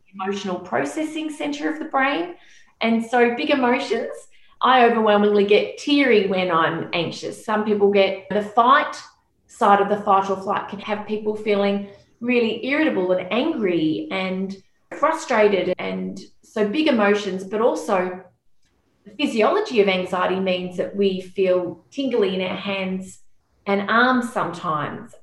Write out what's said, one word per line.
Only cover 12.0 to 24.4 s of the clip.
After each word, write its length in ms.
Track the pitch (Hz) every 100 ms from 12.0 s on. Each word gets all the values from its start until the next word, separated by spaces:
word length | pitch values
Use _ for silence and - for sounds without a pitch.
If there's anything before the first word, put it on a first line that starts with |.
| _ _
really 440 | 240 240 226 220 254
irritable 460 | 294 302 202 180
and 200 | 185 180
angry 760 | 220 311 294 196 170 156 156 -
and 460 | 190 185 185 190 190 _ _ _ -
frustrated. 760 | 294 320 - 226 208 190 175 180
And 420 | 190 190 185 190 - _
so 260 | _ 226 208
big 180 | 294 302
emotions, 560 | 240 202 208 196 185
but 160 | - 208
also 640 | 240 311 - 196 180 - - _ _ _ _ _ _ _
the 60 | 208
physiology 680 | - 294 226 233 381 427 247
of 80 | 196
anxiety 500 | 185 185 185 185 185
means 380 | 190 185 180 180
that 180 | -
we 260 | 202 196 185
feel 640 | - - 185 180 170 - _
tingly 440 | - 269 226 190
in 60 | 185
our 160 | 185 190
hands 640 | 202 196 190 190 190 - - _ _ _ -
and 240 | 196 196
arms 420 | 226 254 254 233
sometimes. 840 | 202